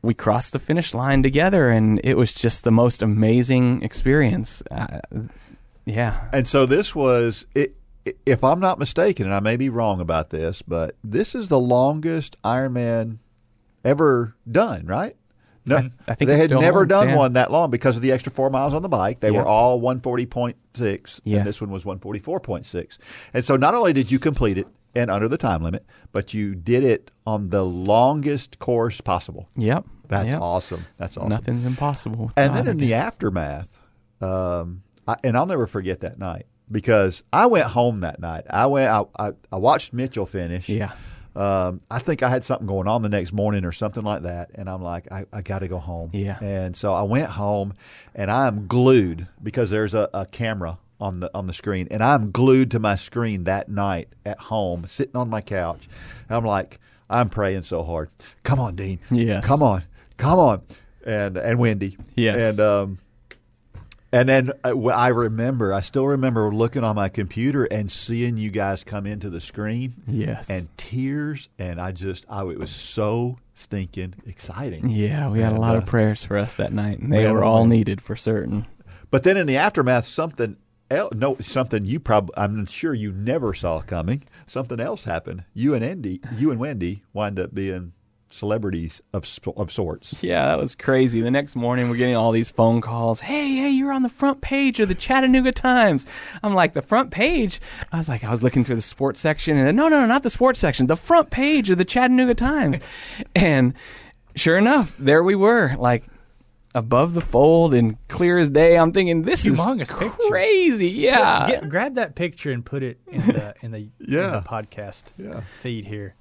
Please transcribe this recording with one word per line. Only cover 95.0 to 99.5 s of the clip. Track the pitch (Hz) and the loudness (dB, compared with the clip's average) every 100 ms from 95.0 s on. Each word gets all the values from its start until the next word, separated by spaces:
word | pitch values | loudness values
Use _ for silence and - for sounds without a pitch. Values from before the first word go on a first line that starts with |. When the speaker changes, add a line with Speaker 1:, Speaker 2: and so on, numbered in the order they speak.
| - 262 262 262 254 | 2 2 6 4 4
Speaker 1:
Times." | 254 254 254 220 147 - - - - | 0 2 6 6 4 -2 -14 -14 -6
I'm | 214 | 0
like, | 196 160 | 2 2
"The | 151 | 2
front | - 220 262 | 0 0 0
page?" | 165 240 339 214 - - - - | 0 0 2 0 -4 -14 -14 -8
I | 165 | -6
was | 160 | -4
like, | 117 | -4
I | 110 | -2
was | 117 | 0
looking | 123 120 | 2 2
through | 123 117 | 0 -2
the | |
sports | 107 - 135 - | -4 -4 -4 -2
section, | 160 151 - | -2 -2 0